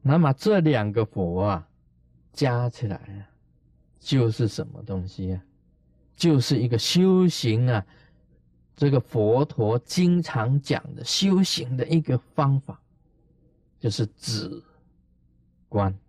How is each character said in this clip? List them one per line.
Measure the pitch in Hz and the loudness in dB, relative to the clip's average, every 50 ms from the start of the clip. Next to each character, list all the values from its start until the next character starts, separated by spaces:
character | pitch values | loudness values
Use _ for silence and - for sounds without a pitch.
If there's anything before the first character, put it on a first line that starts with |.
那 | - 135 143 | 2 2 4
么 | 170 165 143 131 | 4 4 2 0
这 | - - 208 214 190 | 0 0 2 2 4
两 | 165 156 143 113 104 104 | 4 2 2 2 0 0
个 | 98 113 110 | 0 -2 -2
佛 | - - 104 92 85 85 92 98 | -2 -2 -4 -4 -2 -2 0 0
啊， | 104 98 85 - _ _ _ _ _ _ _ _ _ _ _ _ _ | 0 -2 -2 -6 _ _ _ _ _ _ _ _ _ _ _ _ _
加 | _ - 143 131 120 120 123 120 | _ -2 -2 0 0 0 -2 -4
起 | - - 123 | -4 -6 -6
来 | 101 87 | -6 -6
啊， | - - - 98 104 101 _ _ _ _ _ _ _ _ _ _ _ _ _ _ _ | -8 -10 -16 -16 -16 -18 _ _ _ _ _ _ _ _ _ _ _ _ _ _ _
就 | - - 143 131 120 113 | -6 -2 0 2 2 2
是 | 110 - 120 | 0 0 -2
什 | 104 - - - | -2 -2 -6 -10
么 | 113 - - | -10 -12 -18
东 | - - 98 92 90 | -12 -8 -8 -8 -8
西 | 95 - - 95 92 95 | -10 -10 -8 -6 -6 -6
啊？ | 92 - _ _ _ _ _ _ _ _ _ _ _ _ _ _ | -8 -10 _ _ _ _ _ _ _ _ _ _ _ _ _ _
就 | - - 170 151 135 | 0 2 2 2 2
是 | 123 - 143 117 | 2 0 0 0
一 | 127 | 0
个 | 117 120 | 0 -2
修 | 113 - - - 175 185 190 185 185 185 | -2 -2 0 2 4 4 6 4 4 4
行 | 175 - - - 120 107 113 123 | 2 0 0 -2 0 0 2 2
啊， | 127 120 107 - _ _ _ _ _ _ _ _ _ _ _ _ _ _ _ _ _ _ | 0 0 -2 -4 _ _ _ _ _ _ _ _ _ _ _ _ _ _ _ _ _ _
这 | - 143 143 | 0 0 2
个 | 135 127 | 2 2
佛 | - _ - 117 104 107 113 127 147 | 0 _ -2 0 2 4 4 2 2
陀 | - - - 110 104 113 123 | -2 -2 -2 0 0 0 -2
经 | _ - - 180 180 175 175 175 | _ -4 -2 2 2 4 2 2
常 | 165 - - 123 110 120 135 143 | 0 -2 -4 -4 0 0 0 -2
讲 | 135 - 139 - - - - | 0 -2 -4 -4 -4 -10 -14
的 | - 120 | -12 -8
修 | - - - 190 196 185 190 | -6 -2 0 2 2 4 4
行 | 190 - - - - 123 131 | 2 0 -2 -6 -6 -6 -4
的 | 127 120 | -4 -2
一 | - 165 165 | 0 0 0
个 | 151 - 127 | 2 0 -2
方 | 123 _ _ _ - 143 139 139 135 | -2 _ _ _ 0 0 2 2 0
法， | - - - - _ _ _ _ _ _ _ _ _ _ _ _ _ _ _ _ _ _ _ _ | -2 -6 -16 -16 _ _ _ _ _ _ _ _ _ _ _ _ _ _ _ _ _ _ _ _
就 | - 117 | -6 -6
是 | 104 - 113 101 _ | -4 -4 -6 -6 _
止 | _ - - 117 104 110 - - - _ _ _ _ _ _ _ _ _ _ _ _ _ _ _ _ _ _ _ _ _ | _ -10 -8 -6 -6 -6 -10 -12 -14 _ _ _ _ _ _ _ _ _ _ _ _ _ _ _ _ _ _ _ _ _
观 | _ - 104 101 95 95 95 _ | _ -2 0 0 0 -2 -6 _